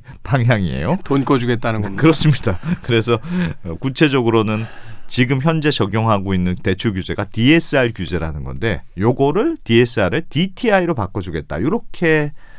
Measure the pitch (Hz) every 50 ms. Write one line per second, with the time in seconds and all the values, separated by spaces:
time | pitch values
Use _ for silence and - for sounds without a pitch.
0 | - - - - - - 139 131 117 123 120 104 92 78 64 65 76 110 170 196
1 | - - 139 139 135 - 143 123 120 120 120 98 117 117 110 107 101 101 98 101
2 | 131 160 160 - - 151 135 - - 110 90 - - 160 180 - - - 120 113
3 | 107 117 117 107 - 170 180 180 175 82 - - - 85 82 85 123 135 123 -
4 | 160 143 135 131 117 117 110 113 107 110 107 107 113 - - - - - - -
5 | - - - 123 127 120 139 131 135 165 160 160 143 151 - - 107 98 95 110
6 | 110 113 107 98 95 98 95 90 90 90 90 - - 101 92 98 - 117 95 92
7 | 87 - 85 - 101 - - 110 117 135 160 170 - - 147 135 127 117 113 -
8 | 90 - 90 80 80 80 73 73 65 67 65 65 - 117 92 92 - - - 85
9 | 101 120 127 131 135 143 147 202 269 339 320 - - - 117 117 123 120 - 113
10 | 98 85 107 160 - - - 147 185 196 - - - 220 202 190 175 170 160 117
11 | 98 - - 104 90 90 78 78 - - 73 80 107 156 214 233 - - - -
12 | 175 160 156 156 147 147 - - - - -